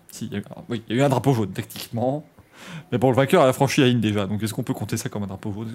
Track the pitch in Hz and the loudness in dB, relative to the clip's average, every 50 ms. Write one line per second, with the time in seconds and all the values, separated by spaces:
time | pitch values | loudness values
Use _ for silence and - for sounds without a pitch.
0 | _ _ - - 120 - - 101 - - - - - - 120 107 - - 107 127 | _ _ -14 -10 -10 -8 -6 -8 -8 -8 -14 -14 -8 -6 -6 -6 -4 -2 0 2
1 | 143 143 131 120 104 135 135 113 104 87 92 - 107 - - - - - - 113 | 4 4 2 2 2 2 2 2 0 -4 -4 -8 -10 -10 -10 -16 -14 -8 -6 -4
2 | 120 131 139 151 - - _ _ - _ _ - - - 165 156 - - 123 117 | -2 -2 -2 -4 -8 -12 _ _ -20 _ _ -20 -18 -16 -16 -16 -10 -4 -2 2
3 | 123 135 117 127 139 120 185 180 143 131 123 - 139 131 - 156 131 127 123 120 | 4 4 4 4 4 4 6 6 6 6 4 4 2 2 4 4 4 4 4 4
4 | 104 107 101 104 98 95 107 101 113 107 - - 117 - 135 - 110 - 117 107 | 2 2 0 0 -2 -2 -4 -4 -4 -4 -4 -6 -6 -6 -6 -6 -6 -6 -6 -6
5 | - 123 - 107 101 95 95 98 - 110 98 107 113 113 113 | -6 -6 -8 -8 -8 -8 -8 -10 -10 -8 -8 -8 -8 -10 -10